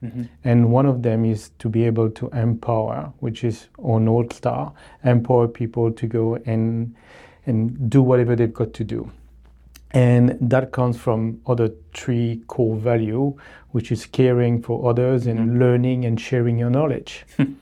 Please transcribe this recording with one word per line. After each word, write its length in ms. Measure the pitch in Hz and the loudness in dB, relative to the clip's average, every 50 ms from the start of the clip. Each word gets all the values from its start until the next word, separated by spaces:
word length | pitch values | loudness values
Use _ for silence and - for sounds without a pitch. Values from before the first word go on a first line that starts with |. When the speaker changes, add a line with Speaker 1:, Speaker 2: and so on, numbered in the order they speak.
| 123 | -14
Speaker 1:
Mm-hmm. 200 | 113 113 123 120 117 - _ - | -12 -10 -10 -12 -12 -14 _ 0
Speaker 2:
And 280 | 123 117 120 117 117 | 2 4 4 6 6
one 140 | 117 131 139 | 4 4 4
of 180 | 139 127 123 120 | 2 2 0 -2
them 200 | 120 110 110 113 | -2 0 0 0
is 280 | 113 110 104 - - _ - | 0 -2 -4 -6 -12 _ -8
to 100 | - 113 | -6 -2
be 160 | 110 113 117 | 0 0 2
able 240 | 117 113 113 113 110 | 2 2 2 0 0
to 160 | 110 - 123 123 | -2 -6 -10 -8
empower, 800 | - 123 113 117 113 113 - - 113 110 110 113 117 135 151 147 - - | -4 -2 -2 -2 -2 -2 -4 -4 -4 -2 -2 -4 -6 -8 -10 -12 -12 -10
which 240 | 135 120 110 - - | -8 -8 -6 -4 -4
is 220 | 117 104 - - _ _ - 226 | -4 -4 -6 -10 _ _ -8 -4
our 160 | 139 113 113 | -2 0 2
North 340 | 110 110 113 120 120 117 - | 2 2 2 2 0 -2 -6
Star, 400 | - - 123 120 131 147 - - - - - - _ - | -6 -4 -4 -4 -4 -6 -10 -12 -18 -20 -20 -16 _ 0
empower 420 | 127 123 120 117 120 127 120 117 117 | 2 2 2 2 2 4 4 2 2
people 420 | 117 - 120 113 - 120 113 113 | -2 -4 -8 -6 -2 -2 -2 -2
to 140 | 113 - - | -2 -4 -6
go 300 | 113 113 113 113 113 117 123 - | -4 -2 -2 -2 -2 -2 -4 -4
and, 480 | 120 110 110 113 113 113 113 117 117 117 - - - - - - - _ _ _ | -4 -2 -2 0 -2 -2 -4 -6 -8 -10 -16 -20 -20 -20 -20 -20 -20 _ _ _
and 440 | 139 117 110 110 117 127 143 131 113 | -2 0 0 0 -2 -2 -4 -2 2
do 140 | 120 139 131 | 4 4 6
whatever 320 | 123 127 123 120 117 120 | 6 4 4 4 2 2
they've 180 | 117 117 113 113 | 2 0 0 -2
got 200 | - 120 110 - | -4 -6 -6 -4
to 100 | - 110 | -8 -8
do. 260 | 113 117 113 113 - - - - - - - - - - _ _ - - - - - | -6 -6 -8 -8 -10 -14 -20 -20 -20 -20 -20 -20 -20 -20 _ _ -20 -20 -20 -10 -2
And 460 | - 131 123 123 120 120 120 127 - - | 2 4 4 6 6 6 6 4 2 0
that 320 | 135 117 131 131 127 127 - | 0 2 2 2 0 0 -2
comes 240 | 131 123 123 117 120 | -2 -2 -2 -2 -2
from 420 | - 127 113 110 113 113 113 - - - | -2 -2 -2 0 -2 -4 -6 -6 -4 -2
other 240 | 123 117 117 110 113 - - - - | 0 0 0 0 -2 -6 -16 -20 -18
three 500 | - - - 123 117 117 117 117 113 - - | -10 -6 -4 -2 -2 -2 -2 -4 -6 -10 -8
core 280 | - - 120 110 110 | -4 -2 0 0 -2
value, 600 | 107 110 123 117 117 110 107 110 123 139 143 139 - - - - - - _ | -2 -2 0 0 0 0 -2 -2 -2 -2 -2 -4 -6 -14 -20 -20 -20 -14 _
which 180 | - 117 - - | -4 -4 -4 -2
is 160 | 117 110 - | -4 -6 -6
caring 560 | - - - 131 127 123 120 123 120 117 113 | -4 0 2 2 4 4 2 2 2 0 -2
for 280 | 117 - 117 - 131 120 | -2 -4 -6 -2 0 0
others 380 | 117 120 123 127 131 127 120 120 | 0 2 2 2 0 0 0 0
and 120 | 113 113 | 0 0
Speaker 1:
Mm-hmm. 200 | 113 117 120 123 | 0 0 2 4
Speaker 2:
learning 460 | 127 123 123 123 123 127 127 123 127 | 4 4 4 4 2 0 0 0 0
and 140 | 117 113 110 | -2 -2 -4
sharing 400 | - - 135 123 117 120 117 117 | -4 -2 -2 0 0 0 0 0
your 100 | 117 120 | 0 0
knowledge. 560 | 123 139 156 147 131 - - - - - - - - - | 0 0 0 0 -2 -4 -8 -12 -18 -20 -20 -8 -4 -2
Speaker 1:
<laughs> 80 | 139 139 - - | -2 -2 -4 -8